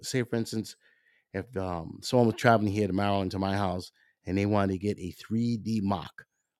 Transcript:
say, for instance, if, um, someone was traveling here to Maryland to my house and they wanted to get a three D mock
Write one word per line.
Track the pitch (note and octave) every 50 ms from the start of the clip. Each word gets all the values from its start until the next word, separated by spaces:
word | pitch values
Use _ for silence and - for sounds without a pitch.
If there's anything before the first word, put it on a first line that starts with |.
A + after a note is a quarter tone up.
| -
say, | - - C3 A#2
for | - -
instance, | A#2 A2+ - A2 A2+ G#2 - - _ _ _ _ _ _ _ _ _ _ _
if, | - G2 F#2 - -
um, | F#2 F#2+ F#2 F2 E2+ D#2+ - - -
someone | - - C3 B2 A#2+
was | A2+ A2
traveling | - - B2 A2+ G#2+ G#2+ G#2
here | G2 G#2 G#2
to | F#2 F2+
Maryland | G2 G2+ G2+ G2+ G2 F#2+ F#2
to | G2+
my | F#2+ F#2+ G2 F#2+
house | G2+ G2+ F#2 F2 F#2 F#2 - _ _ _ _ _ _ -
and | - F2+
they | G2 G2+
wanted | G2+ G#2+ G2+ G2 G2 F#2+
to | F2+
get | G2 G#2 G2+
a | - F#2 F2
three | D#2+ - - - A2 A#2 A#2 A#2+ A#2
D | G#2+ F#2+ G#2+ A2+ G#2+
mock | G2 G2 G2+ E2+ D2+ D2+ - - - _ _ _ _ _ _